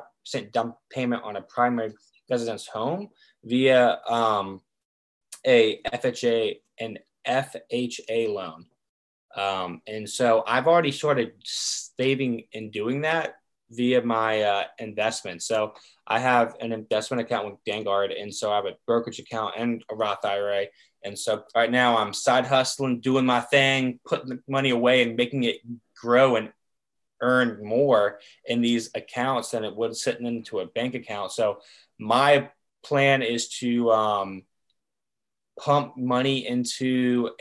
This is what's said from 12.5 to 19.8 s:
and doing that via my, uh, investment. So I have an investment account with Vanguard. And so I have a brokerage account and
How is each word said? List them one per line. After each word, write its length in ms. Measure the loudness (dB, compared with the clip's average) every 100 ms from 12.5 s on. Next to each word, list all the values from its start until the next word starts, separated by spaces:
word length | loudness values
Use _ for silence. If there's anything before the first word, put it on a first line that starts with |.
and 180 | -12 -10
doing 300 | -6 -4 -2
that 340 | 0 -2 -4 -10 _ _ _
via 320 | -2 2 2
my, 400 | 2 0 2 2
uh, 220 | 2 0 -2 -8
investment. 640 | -10 -2 -2 -2 -8 -10
So 300 | -2 -2 -2 -6 -20 _ -4
I 120 | 0
have 360 | 2 2 2 -2
an 100 | -8
investment 500 | -8 -2 -2 -2 -6
account 240 | -4 -4 -6
with 140 | -10 -8
Vanguard. 460 | -6 -2 -2 -2
And 220 | -4 -10
so 180 | -6 -2
I 40 | -2
have 100 | -4
a 120 | -6 0
brokerage 340 | 0 -2 -10
account 360 | -10 -6 -6 -4
and 260 | -4 -4